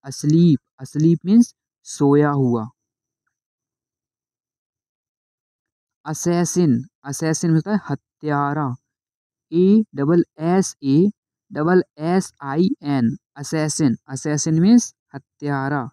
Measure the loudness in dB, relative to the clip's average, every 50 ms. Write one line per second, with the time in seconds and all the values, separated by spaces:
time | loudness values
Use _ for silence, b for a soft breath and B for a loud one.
0 | _ -16 -14 -4 0 2 4 4 6 4 4 2 _ _ _ _ -20 -10 -4 0
1 | 2 2 2 0 0 2 4 4 4 2 _ _ _ _ _ _ _ -20 -4 0
2 | 2 4 4 4 2 2 0 0 0 0 0 -2 -4 -8 _ _ _ _ _ _
3 | _ _ _ _ _ _ _ _ _ _ _ _ _ _ _ _ _ _ _ _
4 | _ _ _ _ _ _ _ _ _ _ _ _ _ _ _ _ _ _ _ _
5 | _ _ _ _ _ _ _ _ _ _ _ _ _ _ _ _ _ _ _ _
6 | _ -12 -10 -6 -4 -2 -2 0 -2 -2 0 0 2 2 2 0 -2 -10 _ _
7 | _ -14 -10 -6 -4 -4 -4 -2 0 0 0 0 0 -2 -4 -4 -4 -6 -10 -10
8 | _ _ _ _ -8 -6 -4 -2 -2 -2 -4 -4 -4 -6 -8 -10 _ _ _ _
9 | _ _ _ _ _ _ _ _ _ _ 0 2 4 4 4 4 2 _ -6 -4
10 | 0 2 2 2 0 _ _ -6 -4 0 0 0 0 -2 -8 _ -2 2 4 4
11 | 4 2 0 _ _ _ _ _ _ _ -8 -4 -2 2 2 2 0 _ _ -8
12 | -4 -2 -2 -2 -2 -4 _ _ -10 -6 -2 0 0 0 -2 _ -6 -4 -2 0
13 | 0 -2 -2 -6 _ _ _ -16 -12 -8 -6 -4 -4 -4 -4 -2 -2 -2 -2 -4
14 | _ -14 -14 -10 -6 -6 -4 -4 -2 -2 0 2 4 6 6 4 4 0 _ _
15 | _ _ -20 -20 _ _ _ _ -8 -6 -6 -4 -4 -4 -4 -6 -6 -8